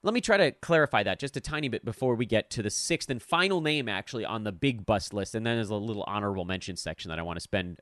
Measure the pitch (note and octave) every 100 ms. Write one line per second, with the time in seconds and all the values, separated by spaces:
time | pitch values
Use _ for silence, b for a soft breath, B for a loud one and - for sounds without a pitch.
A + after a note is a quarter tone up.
0 | - A#3 G#3 G3+ E3 - - E3 D3 A2+
1 | G2+ F#2 C#3 - - D3+ D3 A2+ - A2
2 | C3 A#2 A#2 A2 - - G#2 - - E3
3 | - B2+ - E3+ F#3+ F#3 D#3 D3+ A#2 G2
4 | - A#2+ G#2 A2 G#2+ F2+ C#3 A#2+ F#2+ G#2+
5 | - G#2 F#2+ A2+ A2+ A#2 G#2 G#2 G#2+ G#2
6 | - G#2 G2+ F#2+ F2 F#2 - F2 - D#2+
7 | - D#2+ E2+ E2+ - G2+ F2+ E2+